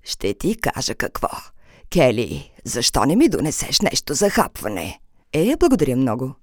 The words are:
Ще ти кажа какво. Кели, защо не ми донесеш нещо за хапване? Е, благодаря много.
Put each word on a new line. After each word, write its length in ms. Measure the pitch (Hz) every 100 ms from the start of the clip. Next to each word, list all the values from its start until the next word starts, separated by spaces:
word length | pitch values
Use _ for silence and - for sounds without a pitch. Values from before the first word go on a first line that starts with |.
Ще 300 | - - 101
ти 220 | 101 - 226
кажа 380 | - - 123
какво. 340 | - 120 - - - - - - - -
Кели, 600 | 175 131 110 104 73 - -
защо 400 | - 123 117 -
не 120 | 120 196
ми 120 | 302
донесеш 520 | - 151 - - -
нещо 340 | 202 - -
за 160 | 151 196
хапване? 720 | - - - - 95 82 - - _ _
Е, 240 | 151 190 320
благодаря 400 | 349 240 143 127
много. 380 | 131 110 131 135